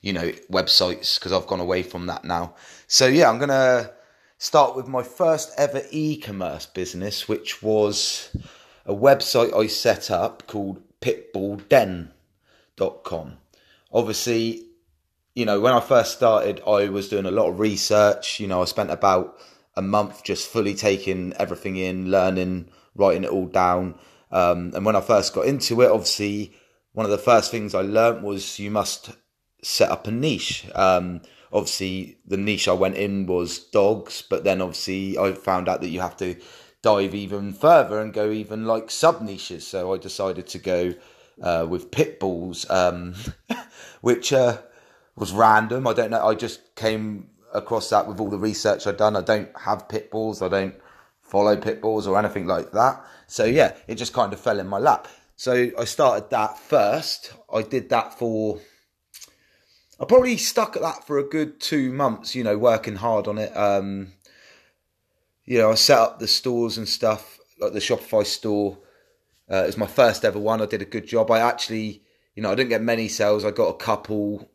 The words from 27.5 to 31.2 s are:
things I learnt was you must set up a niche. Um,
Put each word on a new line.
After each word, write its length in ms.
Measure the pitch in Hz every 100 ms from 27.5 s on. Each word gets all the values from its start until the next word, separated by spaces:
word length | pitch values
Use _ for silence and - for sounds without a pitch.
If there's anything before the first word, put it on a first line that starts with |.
things 240 | 117 104 95
I 60 |
learnt 420 | 98 107 117 117
was 360 | 101 98 - -
you 120 | 101
must 380 | 104 95 - - - _ _ _ _
set 300 | - - 104
up 160 | - 107
a 40 |
niche. 540 | 117 151 98 - - -
Um, 480 | - 95 92 90 87